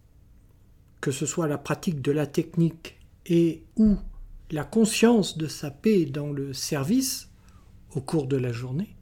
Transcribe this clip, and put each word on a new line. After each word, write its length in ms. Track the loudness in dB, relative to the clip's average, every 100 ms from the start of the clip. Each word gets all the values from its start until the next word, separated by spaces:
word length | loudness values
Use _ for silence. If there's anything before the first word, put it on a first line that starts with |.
| _ _ -20 -20 -20 _ _ _ _ -8
que 120 | -4
ce 140 | -4 -4
soit 220 | -2 -2
la 100 | -2
pratique 440 | -4 -4 -2 -2
de 100 | 0
la 160 | 0 0
technique 720 | -2 -2 2 2 0 -16 -20 -20 _ 0
et 380 | 4 4 0 -4 2
ou 220 | 4 4 -2 -14 -16 -18 -10
la 140 | -8 -2
conscience 720 | 2 2 4 6 6 2 -4
de 100 | -8
sa 240 | -8 -12
paix 340 | -2 2 2 2
dans 260 | -2 -6
le 220 | -6 -6
service 760 | -6 -4 -2 0 0 0 -6 -12 -20 -20 -20 -20 -20 -10 -10
au 60 |
cours 260 | -4 -2 0
de 80 | -2
la 160 | -2
journée, 440 | -4 -6 -6 -6 -10